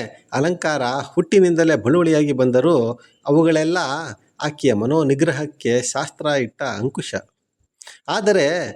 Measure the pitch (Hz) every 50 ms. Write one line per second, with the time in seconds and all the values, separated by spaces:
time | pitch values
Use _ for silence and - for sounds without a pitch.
0 | 117 107 - - _ _ - 127 139 170 180 175 - 160 151 139 127 120 127 139
1 | 131 - - - 180 - - 202 185 180 170 160 165 160 156 127 104 120 151 180
2 | 175 165 160 151 151 147 139 123 127 127 120 127 127 165 175 135 113 113 120 -
3 | _ _ _ _ - - 143 160 165 165 165 156 156 160 175 185 165 131 135 156
4 | 165 139 104 - _ _ _ - - 151 147 - - 135 113 101 110 120 147 160
5 | 156 135 139 135 165 165 139 135 151 147 - - - 117 120 123 123 - - 135
6 | 143 - - - 156 151 147 139 123 110 - - 147 127 110 101 110 123 - -
7 | - - - 98 - _ _ _ _ _ _ _ _ _ _ _ - - - -
8 | _ - 156 208 190 202 202 190 147 139 165 180 151 113 -